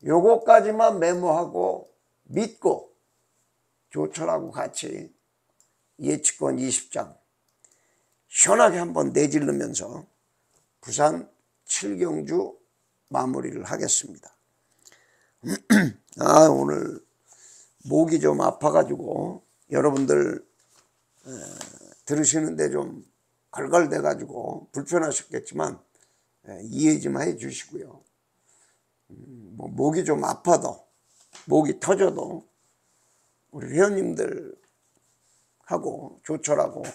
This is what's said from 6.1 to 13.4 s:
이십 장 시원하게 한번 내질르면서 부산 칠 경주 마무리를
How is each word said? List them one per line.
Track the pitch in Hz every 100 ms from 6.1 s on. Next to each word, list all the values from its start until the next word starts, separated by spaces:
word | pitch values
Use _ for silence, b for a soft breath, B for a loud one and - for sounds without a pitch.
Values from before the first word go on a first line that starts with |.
| 147 - - 143 131
이십 | 131 120 -
장 | - 76 69 _ _ _ _ _ _ _ _ _ _ _
시원하게 | - - 214 214 175
한번 | 175 160 139
내질르면서 | 131 147 147 143 143 127 143 104 123 - _ _ _ _ _ _ _
부산 | - 123 147 151 - _ _ _ -
칠 | - 196 190
경주 | 175 156 143 170 190 - _ _ _ _ _
마무리를 | - 127 139